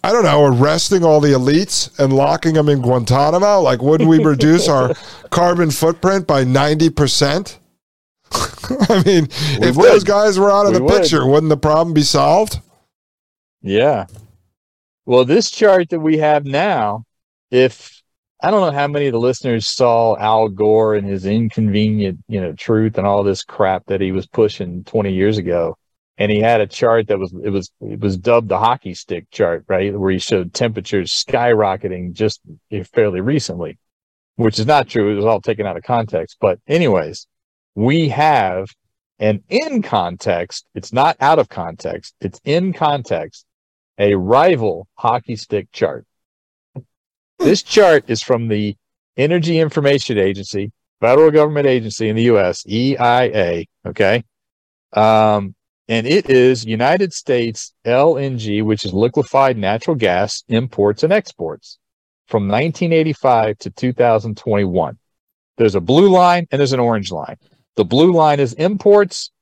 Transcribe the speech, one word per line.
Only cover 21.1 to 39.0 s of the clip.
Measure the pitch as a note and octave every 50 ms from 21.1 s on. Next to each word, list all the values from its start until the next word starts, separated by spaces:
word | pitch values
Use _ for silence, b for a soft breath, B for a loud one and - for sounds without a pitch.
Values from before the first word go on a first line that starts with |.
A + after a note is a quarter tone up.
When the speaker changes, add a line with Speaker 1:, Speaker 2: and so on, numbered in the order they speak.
| G2 F#2+ F2+
Speaker 2:
inconvenient, | G2 G#2 A2+ A#2 A2 - - A2 G#2 G2 G#2+ G#2+ G#2+ G#2+ G#2+ G2+ F#2+ F2+ - - -
you | A2 G2+
know, | F#2 E2+ D#2
truth | - - - A2+ A2 A2 A2 G#2+
and | - F#2
all | G2+ G2+ G2+
this | G2+ G2+ F#2+ - -
crap | - - - G#2 F#2+ F#2 F2+ _
that | - G2 F#2+
he | G2 F#2
was | F#2 F#2+ -
pushing | _ - - A2 G#2+ - - G2 F2 F2 F2+ F#2+
twenty | - - A2+ G2+ G2
years | F#2+ F#2 F#2+ G#2+ A2 G#2
ago. | F2 F2 F2 F2 E2+ E2 E2 _ _ _ _ _ _ _ _ -
And | G#2 G#2
he | G#2+ G#2
had | A2 A#2 A#2 A2
a | G#2
chart | G2 - - - A#2 A2+ A#2 G#2+ G#2
that | G#2 F#2+
was, | F#2+ F2 F#2 F#2
it | - G#2
was, | G2 G2 F#2 - _ _
it | A2+ G#2+ G#2+ G#2+
was | G#2+ G2+ F#2+ F2+
dubbed | F#2 A2+ A#2+ A#2 A#2 G2
the | F#2+ F2+
hockey | A2 A#2 B2 B2 _ F#2+ F2
stick | - - _ F#2 F2 - _
chart, | - - G#2+ E2+ E2+ E2 -
right? | - G2 F2+ G2 G2+ G2 G#2
Where | F#2+ F#2+
he | F#2+ F#2
showed | - - A2+ F#2+ F2+ F2
temperatures | _ - B2 A#2 A2 G#2+ F#2 - - G2 F2+ E2
skyrocketing | - - - - - A#2+ A#2+ B2 A#2 G#2+ G#2+ G2 F#2+ G2 - F#2+ F2+ F2+ F2+ F2+
just | F2 - G#2+ G#2+ - _ _ - D#2+ _ _ _ G#2+ G2+ F2+ _
fairly | _ - G#2+ G#2 F#2 F2+
recently, | F#2+ B2 D3 D3 - - E2+ F2 E2+ - - _ _ _ _ _ _ _ _ _ _ _ _
which | - A#2+ A2+ G#2+ -
is | A2
not | C3 D3+ C#3 B2+ -
true. | - A#2+ G#2 G#2
It | G#2+
was | G2+ G#2
all | A2+ - -
taken | - - A2 G#2 G#2
out | G2 E2+ E2+
of |
context. | - - B2 A#2 A2+ A2+ - - E2 - - _
But | - G2+ F2+ - _ -
anyways, | C#3+ E3+ F3 C3 G2+ F2+ D2+ D#2 E2+ - - _ _ _ _ _ _ _ _ _ _
we | G2 G#2+ B2 D3 E3 D#3+ C#3+
have | A#2+ C3 D3+ D#3 D3 B2 G2+ F#2 F2+ F#2 G2 G2 _ _ _ _ _ _